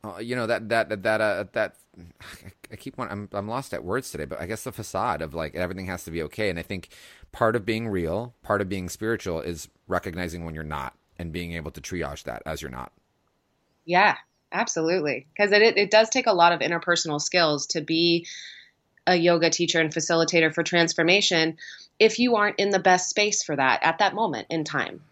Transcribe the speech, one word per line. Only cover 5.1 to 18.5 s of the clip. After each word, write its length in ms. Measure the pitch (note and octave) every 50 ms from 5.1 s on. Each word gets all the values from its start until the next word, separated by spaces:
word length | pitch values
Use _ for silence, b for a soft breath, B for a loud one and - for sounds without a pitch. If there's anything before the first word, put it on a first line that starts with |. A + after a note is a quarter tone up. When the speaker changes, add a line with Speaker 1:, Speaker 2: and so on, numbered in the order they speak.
| F#2+ D2+
Speaker 1:
of, 120 | D#2+ D#2 C#2+
like, 220 | E2 D#2+ D#2 -
everything 300 | E2 F2+ F2 F#2 F#2 F#2 F#2
has 160 | F#2 F2 -
to 60 | -
be 120 | D#2+ E2 D#2
okay. 260 | D2+ - - A2 G2+
And 80 | F2 E2+
I 40 |
think 280 | E2+ - G2+ F#2 - - B B B B B B B B
part 240 | - - A#2+ A2+ A2
of 100 | A#2+ F2
being 220 | G2+ A2 A2 A#2 A2+
real, 460 | G2+ F#2 E2+ D#2+ E2+ G2+ A#2+ B2 A#2+ _ _
part 180 | - G#2+ G2+
of 80 | G2+ F#2
being 200 | G2+ F#2+ F#2 F2+
spiritual 520 | - - A2 A2 A#2 G#2 - F#2+ E2+ E2
is 260 | B1 - F2 D#2+ - - _ _ _ -
recognizing 580 | F#2 F2 - G2 E2+ F2 F2+ E2+ E2 F2 E2+
when 100 | E2 D#2
you're 80 | D#2 D#2
not 320 | D2+ D2+ D2 C2+ B1+ _ _ _ _ _ _
and 120 | F2 E2+
being 220 | D#2 F2+ F2 E2+ E2+
able 180 | E2+ D2+ D#2
to 100 | - -
triage 420 | C#2+ - F#2 F2 D#2 C#2 C#2+ - -
that 180 | - A#1+ - -
as 160 | - D#2+ D#2
you're 100 | D#2+ C#2+
not. 200 | B1 B1 B1+ - _ _ _ _ _ _ _ _ _ _ _ _ _ _ _ _ _ _ _
Speaker 2:
Yeah, 300 | - F3 F3+ G3 G#3 - - - _ _ _ _ _
absolutely. 760 | - F3+ A#3 - - E3+ D#3+ D#3+ F3 F#3 D3+ D3 C3 A#2+ C#3 _ _ -
'Cause 140 | G#3 G3+
it, 100 | G3+ G#3
it, 160 | G#3+ A#3 - G3
it 140 | G3+ G3
does 180 | G#3 G#3+ A3+ A3
take 180 | - C4 A#3+ A#3
a 60 | G3+
lot 200 | F3 E3+ F3 F3
of 80 | E3
interpersonal 600 | - D3+ E3+ E3 - F3 F3 E3+ - E3 D3+ D3+
skills 460 | - - - F3+ E3+ D#3 D3 C#3+ - -
to 140 | - E3
be 440 | D3 - E3 D#3+ E3+ E3+ E3+ E3+ E3+ B B B B B